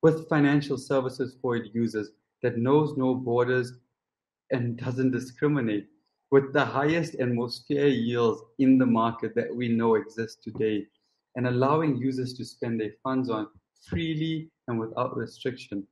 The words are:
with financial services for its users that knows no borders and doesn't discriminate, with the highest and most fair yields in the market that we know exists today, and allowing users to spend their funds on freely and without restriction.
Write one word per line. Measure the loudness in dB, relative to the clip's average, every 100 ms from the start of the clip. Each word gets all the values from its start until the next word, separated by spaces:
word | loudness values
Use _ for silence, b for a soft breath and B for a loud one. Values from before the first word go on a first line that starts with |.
with | 4 2 0
financial | 2 4 2 0 -6
services | 0 0 0 -4 -6 -4
for | -4 -4
its | -4
users | -2 -2 -2 -6 _ _ _
that | -4 -2
knows | 2 4 2 -2
no | -2
borders | -2 -2 0 2 0 -2 -8 _ _ _ _ _ _ _
and | -4 -2 -4
doesn't | -6 0 0
discriminate, | 0 -6 -2 0 0 0 -4 -6 _ _ _ _
with | 4 4
the | 0
highest | 0 0 0 0 -2 -2
and | -2 0
most | -2 -6 _
fair | 2 2
yields | 2 0 2 2 0 -8 _
in | 6 6
the | 6
market | 4 2 0 -4 -2
that | -4
we | -4 -2
know | 2 4 2
exists | 0 -8 -8 -8
today, | -14 -2 -2 -2 -6 _ _ _ _ -6
and | -2
allowing | 2 2 2 2 0
users | -2 -4 -6
to | -8 -12
spend | -8 -6 -4
their | -4 -6
funds | -4 -2 -2
on | -4 -6 _ _ _
freely | -8 -4 -2 -2 -2 -4 -8 _ -8
and | -6
without | -4 -4 -4 -4
restriction. | -8 -6 -8 -8 -10 -10 -10